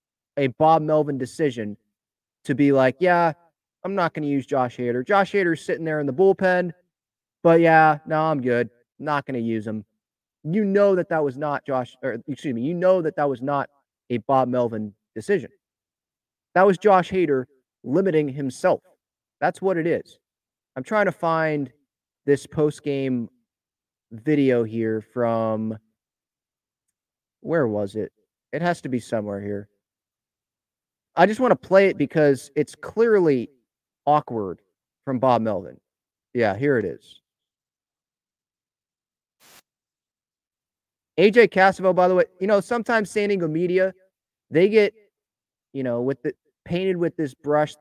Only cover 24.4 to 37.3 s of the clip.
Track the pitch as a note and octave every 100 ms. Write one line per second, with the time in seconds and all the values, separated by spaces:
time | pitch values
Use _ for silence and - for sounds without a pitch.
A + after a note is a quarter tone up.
24.4 | C3+ A#2+ A2+ A2+ A2 A2 G#2+ B2 A#2 A2+
25.4 | A2+ A2 A2 G#2+ _ _ _ _ _ _
26.4 | _ _ _ _ _ _ _ _ _ _
27.4 | - E3 A#2+ G#2 G2+ G#2+ G2 _ _ _
28.4 | - - F3 E3+ C#3 B2+ - A2+ G#2 G2+
29.4 | G2+ G2+ G#2 _ _ _ _ _ _ _
30.4 | _ _ _ _ _ _ _ - F#3 G#3+
31.4 | B3 F3+ - F#3+ G3 - C#3+ E3 D3 C3+
32.4 | - - D3 - - - A#3 G#3+ E3+ C3
33.4 | G#2+ _ _ _ _ _ - D3 - A#2
34.4 | G2 E2 _ _ _ _ - B2+ C3 A#2+
35.4 | A2+ G#2 E2 B1+ _ _ _ _ _ B2
36.4 | A2 G2 C#3+ B2+ G#2+ - _ - _